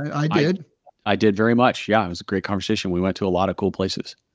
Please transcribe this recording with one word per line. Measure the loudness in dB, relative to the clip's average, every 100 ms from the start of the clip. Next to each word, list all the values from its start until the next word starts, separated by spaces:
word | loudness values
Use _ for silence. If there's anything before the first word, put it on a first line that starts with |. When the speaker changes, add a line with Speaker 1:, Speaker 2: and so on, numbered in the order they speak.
| -6
Speaker 1:
I | -4
Speaker 2:
I | 0
Speaker 1:
did. | 0 0 -2 -6 _ -20 _ -2
Speaker 2:
I | 2
did | 4 4
very | 2
much. | 4 2 2 0
Yeah, | 0
it | 0
was | -6
a |
great | -4 -4
conversation. | -2 -4 -2 -2 0
We | 0
went | 0 0
to | 0
a |
lot | 2 0
of | 0
cool | -2
places. | 0 -2 -4 -10 -16 _